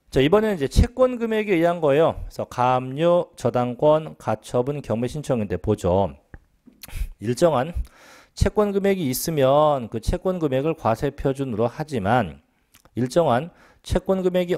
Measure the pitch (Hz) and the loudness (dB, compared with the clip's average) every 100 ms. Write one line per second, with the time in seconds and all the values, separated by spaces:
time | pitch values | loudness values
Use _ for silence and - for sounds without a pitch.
0 | _ 139 143 208 220 180 135 - 247 254 | _ 0 4 4 2 -2 0 2 2 2
1 | 254 247 233 220 208 170 170 175 151 143 | 0 0 -2 -2 0 2 2 2 2 4
2 | 156 - - - 107 - 127 127 127 135 | 2 0 -8 -10 -6 0 0 0 -2 -2
3 | 170 175 160 - 123 123 123 120 151 156 | 2 2 0 -4 -2 0 -2 0 2 2
4 | 151 151 - 110 - 123 127 147 - 113 | 0 -8 -6 -6 -2 -2 -2 -6 -4 -4
5 | 120 151 143 123 101 87 - 104 87 92 | -4 -6 -4 -2 -2 -4 -2 0 2 2
6 | 92 71 _ - _ _ - _ - - | 0 -6 _ -20 _ _ -20 _ -12 -8
7 | - - 104 123 170 131 151 - - - | -8 -6 -6 2 2 2 -2 -6 -8 -14
8 | - - _ - 202 214 208 196 196 190 | -20 -20 _ -2 0 2 0 2 0 0
9 | 139 131 - 156 131 143 151 139 110 113 | -2 -2 -2 2 4 6 4 2 -2 -6
10 | - 180 190 185 151 131 156 156 113 113 | -2 -2 -2 -2 0 0 -2 -2 0 0
11 | 143 - 139 135 135 104 117 - 151 127 | -2 -2 -4 -2 -4 -2 -2 -4 -8 -4
12 | 95 127 90 71 _ _ _ _ _ 113 | 0 0 0 -8 _ _ _ _ _ -6
13 | - 170 160 120 170 - _ _ - 185 | -2 0 2 0 -2 -12 _ _ -4 -2
14 | - 190 180 185 180 | 0 0 0 0 0